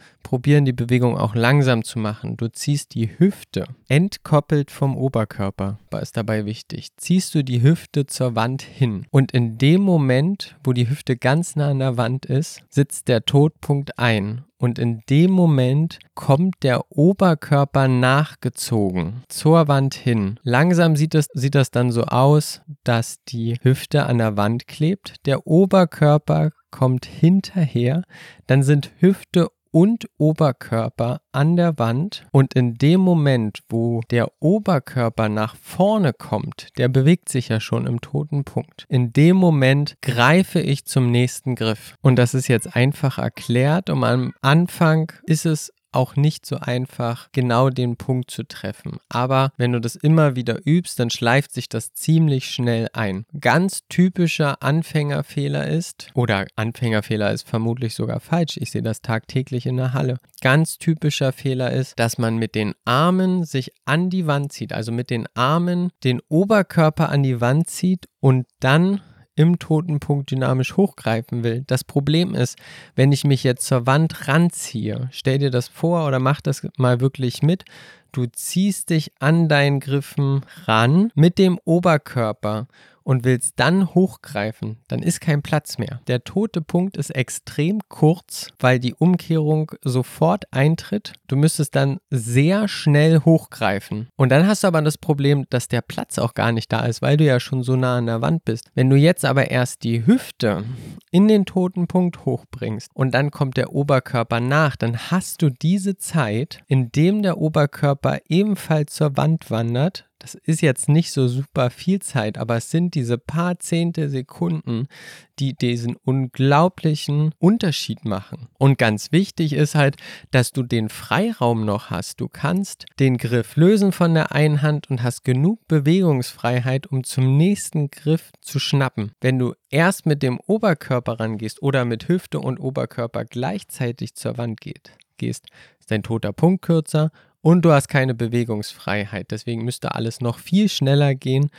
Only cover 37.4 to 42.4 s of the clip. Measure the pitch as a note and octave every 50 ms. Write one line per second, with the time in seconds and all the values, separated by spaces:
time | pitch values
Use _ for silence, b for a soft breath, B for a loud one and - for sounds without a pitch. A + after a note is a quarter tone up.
37.4 | - - A2+ A2 - - A#2 A#2+ B2 B2 A#2+ A#2 - - - C#3+ D3 D3+ D3 C#3+
38.4 | C#3 - - B2+ - - _ - - - - B2+ B2 A#2 - C#3 D3+ E3+ F#3 F#3+
39.4 | F#3 E3+ D#3 C#3 C3 C3 C3+ C#3+ D3 - - - - C3+ A#2 A#2+ A#2+ C3+ D#3+ F#3
40.4 | F#3 - - E3+ - - C#3 - - - - C3+ B2+ A#2+ A#2+ A#2+ B2 B2 - -
41.4 | - C3 B2 - A2 A2 G#2+ - - - - _ - C#3 B2+ B2+ B2 A#2+ - C3